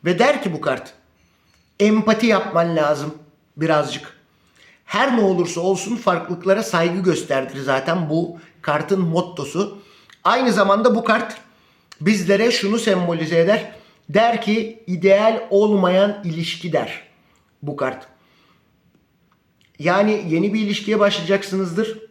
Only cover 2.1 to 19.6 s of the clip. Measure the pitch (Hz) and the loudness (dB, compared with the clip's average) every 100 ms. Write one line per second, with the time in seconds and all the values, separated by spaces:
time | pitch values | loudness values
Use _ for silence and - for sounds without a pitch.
2.1 | 220 233 202 - 170 170 165 151 147 151 | 2 2 2 0 0 0 2 0 0 -4
3.1 | - - _ _ - 160 151 139 - - | -10 -20 _ _ -6 0 0 0 -8 -14
4.1 | - _ _ _ _ _ _ _ 202 277 | -20 _ _ _ _ _ _ _ -2 0
5.1 | 240 202 175 170 170 175 190 190 233 - | 2 2 0 -2 -4 -2 -2 -4 -4 -2
6.1 | 170 - 175 190 196 220 170 170 180 185 | -2 -4 -8 -2 -2 0 0 0 0 0
7.1 | 156 - 135 131 139 135 131 131 180 156 | -2 -2 -4 -4 -8 -2 -2 0 -4 -2
8.1 | 156 170 - - _ - 147 151 190 170 | -2 -2 -8 -20 _ -2 -2 0 -2 0
9.1 | 165 170 - - 170 208 - - _ _ | -2 -4 -8 -8 -4 -4 -8 -20 _ _
10.1 | - 175 233 254 196 190 202 247 220 233 | -4 0 2 2 2 4 4 4 2 2
11.1 | 214 - - - _ _ _ _ - 156 | 0 -2 -12 -20 _ _ _ _ -4 0
12.1 | 214 175 196 233 233 196 226 - 185 175 | 0 2 2 2 0 -2 -2 0 0 0
13.1 | 170 156 165 170 214 - - _ _ - | -2 0 2 2 2 -2 -18 _ _ -2
14.1 | 165 233 226 - 220 214 - - 180 190 | 2 2 0 0 -2 -2 -10 -8 0 4
15.1 | 196 220 226 - 202 214 202 185 185 202 | 6 4 0 0 2 4 4 4 4 2
16.1 | 202 175 160 165 - 180 151 110 - - | 0 -6 -6 -6 -6 -4 -2 -2 -10 -16
17.1 | _ _ _ _ _ 143 143 131 127 - | _ _ _ _ _ -10 -4 -6 -6 -16
18.1 | _ _ _ _ _ _ _ _ _ _ | _ _ _ _ _ _ _ _ _ _
19.1 | _ _ _ _ _ | _ _ _ _ _